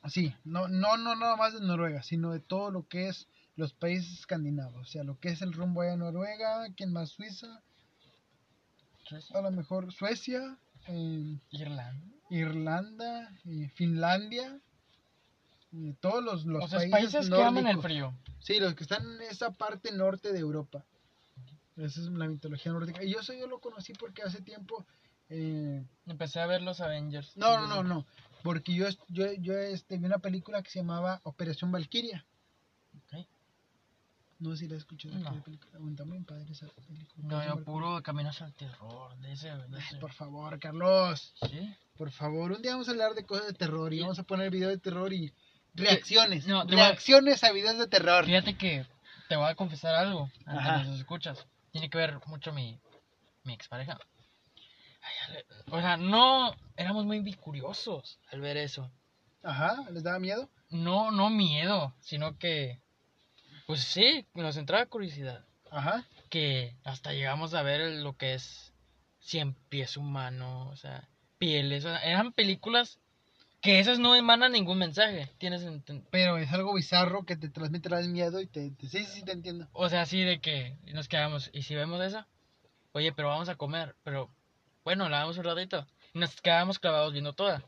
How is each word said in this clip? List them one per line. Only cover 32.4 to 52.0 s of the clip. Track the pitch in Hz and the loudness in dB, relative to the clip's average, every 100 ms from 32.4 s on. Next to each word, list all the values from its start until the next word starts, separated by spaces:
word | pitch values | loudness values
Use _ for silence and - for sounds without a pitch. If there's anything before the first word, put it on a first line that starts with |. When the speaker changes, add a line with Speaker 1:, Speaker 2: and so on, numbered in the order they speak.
| _ _ _ _ _ 147 | _ _ _ _ _ -20
Speaker 2:
Ok. | _ 147 175 _ _ _ _ _ _ _ _ _ _ _ | _ -18 -18 _ _ _ _ _ _ _ _ _ _ _
Speaker 1:
No | 160 | -8
sé | 160 | -6
si | 160 | -8
la | 156 | -10
has | |
escuchado, | - 156 151 190 | -12 -16 -10 -8
Speaker 2:
No. | 160 | -6
Speaker 1:
aquella | 135 | -8
película. | 143 156 - 160 | -10 -18 -20 -14
Bueno, | 156 143 | -10 -10
también | 143 185 | -10 -10
padre | 175 151 151 | -10 -12 -14
esa | 147 151 | -14 -16
película, | - 127 156 156 156 | -20 -20 -18 -18 -12
Speaker 2:
No, | 147 | -4
Speaker 1:
Operación | 151 151 | -4 -2
Speaker 2:
yo | 151 | -4
Speaker 1:
Valquiria. | |
Speaker 2:
puro | 156 156 170 175 | -6 -6 -4 -4
Camino | 147 147 147 | -4 -4 -4
hacia | 143 160 | -6 -12
el | |
Terror, | - 139 123 110 120 127 127 | -14 -14 -14 -16 -16 -16 -16
de | 135 | -14
ese, | 139 156 | -12 -10
de | 143 127 135 | -12 -12 -12
Speaker 1:
Ay, | 147 | -12
Speaker 2:
ese. | 143 | -10
Speaker 1:
por | 143 | -12
favor, | - 147 147 151 151 | -12 -12 -10 -10 -10
Carlos. | 156 156 180 190 185 151 - - 120 | -8 2 6 6 6 0 -8 -6 -6
Speaker 2:
¿Sí? | 139 202 202 _ _ | -4 -10 -12 _ _
Speaker 1:
Por | 156 | -12
favor, | - 151 156 170 | -6 -4 -2 -2
un | 202 | -2
día | 247 | -2
vamos | 254 247 | -4 -2
a | |
hablar | 233 220 | 0 0
de | 214 | 0
cosas | 196 202 208 | -4 -4 -4
de | |
terror | 196 170 160 160 | -4 -2 -2 -2
y | 156 | -2
Speaker 2:
Y | |
Speaker 1:
vamos | 180 180 | -2 -4
a | |
poner | 185 190 190 | -4 -2 0
video | 185 185 | 0 0
de | 196 | 0
terror | 185 175 190 | -2 -4 -2
y | 190 156 | -2 -4
Speaker 2:
Fí-, | _ _ _ _ | _ _ _ _
Speaker 1:
reacciones. | 165 202 196 - 220 220 170 165 | 0 6 6 6 6 6 2 0
Speaker 2:
no, | 196 175 | 0 6
te | |
voy | 190 | 10
a | 202 | 10
Speaker 1:
Reacciones | 190 - 269 277 285 | 8 10 10 12 6
a | 233 | 6
videos | 196 208 226 | 6 0 0
de | 233 | 4
terror. | 196 170 180 170 | 6 8 8 8
Speaker 2:
Fíjate | 185 190 190 | 6 4 -2
que | 185 147 131 _ - - - | 0 0 -4 _ -20 -20 -2
te | 156 | 2
voy | 147 | 2
a | 160 | 2
confesar | 190 156 165 | -4 -2 2
algo, | 160 196 185 139 - | 4 4 0 -4 -8
antes | - 143 139 | -8 -2 2
Speaker 1:
Ajá. | 156 | 2
Speaker 2:
de | |
los | 135 135 | 0 -6
escuchas. | 131 - 165 135 - _ _ | -6 -8 -8 -10 -16 _ _
Tiene | 160 156 | -8 -4
que | |
ver | 165 | 0